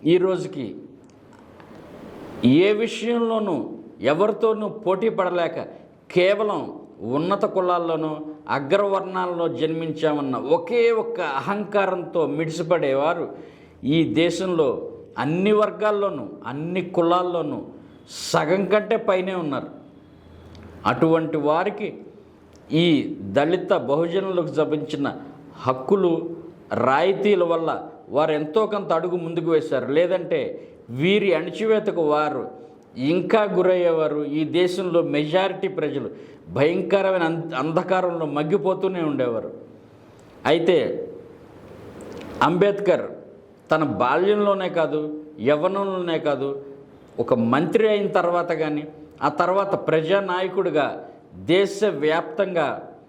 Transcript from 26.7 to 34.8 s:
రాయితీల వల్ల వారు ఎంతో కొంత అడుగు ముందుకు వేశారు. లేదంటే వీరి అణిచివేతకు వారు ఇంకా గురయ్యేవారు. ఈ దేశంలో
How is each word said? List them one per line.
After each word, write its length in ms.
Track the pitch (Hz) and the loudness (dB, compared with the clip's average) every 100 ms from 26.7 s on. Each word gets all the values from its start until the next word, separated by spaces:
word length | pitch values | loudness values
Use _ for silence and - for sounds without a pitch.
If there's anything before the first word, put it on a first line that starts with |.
రాయితీల 720 | 104 120 135 180 185 202 196 | 0 2 4 2 2 2 4
వల్ల 440 | 170 165 160 120 - - - | 2 0 -2 -4 -8 -16 -4
వారు 240 | 123 156 | 0 2
ఎంతో 340 | 151 151 220 214 | 0 0 0 0
కొంత 260 | 202 180 | -2 0
అడుగు 240 | 165 175 180 | 0 0 -4
ముందుకు 340 | 165 165 165 | -4 -4 2
వేశారు. 420 | 151 151 135 117 | 2 2 -2 0
లేదంటే 760 | 147 175 185 170 160 104 - - - - | 2 2 0 -2 -2 -4 -8 -16 -20 -12
వీరి 440 | 123 170 208 202 | -2 2 2 2
అణిచివేతకు 680 | 160 175 170 220 214 208 170 | 0 -2 -4 0 2 0 0
వారు 580 | 151 151 151 135 107 - - - - - | 2 2 0 -2 -8 -12 -20 -20 -18 -4
ఇంకా 460 | 135 175 175 220 | 0 0 4 2
గురయ్యేవారు. 840 | 208 180 180 185 170 165 151 147 | 4 2 4 4 4 2 0 0
ఈ 200 | 147 147 | -2 -2
దేశంలో 580 | 151 147 180 180 | 0 2 2 0